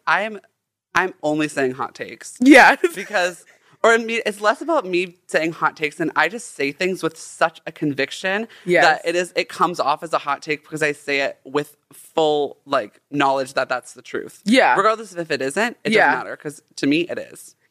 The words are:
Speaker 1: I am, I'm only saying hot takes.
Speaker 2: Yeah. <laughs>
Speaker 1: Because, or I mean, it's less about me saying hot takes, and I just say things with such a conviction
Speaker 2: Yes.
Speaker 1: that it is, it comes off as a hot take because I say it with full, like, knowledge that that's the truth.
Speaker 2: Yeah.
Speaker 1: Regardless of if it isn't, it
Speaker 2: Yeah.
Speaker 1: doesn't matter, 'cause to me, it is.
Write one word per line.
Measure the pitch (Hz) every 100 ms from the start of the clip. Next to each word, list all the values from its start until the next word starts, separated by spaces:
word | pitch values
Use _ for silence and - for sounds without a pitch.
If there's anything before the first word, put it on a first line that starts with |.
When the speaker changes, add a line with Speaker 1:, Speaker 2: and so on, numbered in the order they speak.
| -
Speaker 1:
I | 170
am, | 220 208 _ _ _ _ _ 170
I'm | 185 -
only | 151 156 151
saying | 147 131
hot | 131 123 -
takes. | 107 - - -
Speaker 2:
Yeah. | 254 269 190 269 349
<laughs> | 190
Speaker 1:
Because, | 202 208 180 175 - _ _ _
or | 220
I | 226
mean, | 226 233 -
it's | 202
less | 208 233
about | 311 311 185
me | 175 185 - -
saying | 175 160
hot | 156 160 -
takes, | 151 -
and | 160 -
I | 156
just | 226 - -
say | 139
things | 143 185 175
with | 160 -
such | - - 170 - -
a |
conviction | - 151 139 139 - 190 196 226 - 180
Speaker 2:
Yes. | 170 160
Speaker 1:
that | 156
it | 170 175
is, | 180 160
it | -
comes | - 170 160
off | 131 151
as | 165
a | 160
hot | 147 139
take | - 147
because | - 151
I | 151
say | 147 - 139
it | 139 -
with | - 143 147 _ _
full, | - - - 156 151 139 - -
like, | 135 104 _ _
knowledge | 143 139 135 135 135
that | 127
that's | 127 - 123
the |
truth. | - - - - 202
Speaker 2:
Yeah. | 254 160 127
Speaker 1:
Regardless | 202 220 214
of | 175
if | 165
it | 139
isn't, | 135 190 233 -
it | -
Speaker 2:
Yeah. | 214 156
Speaker 1:
doesn't | 143
matter, | 101 123
'cause | 151 143 _ -
to | 139
me, | 151 170
it | 117
is. | 90 - - _ _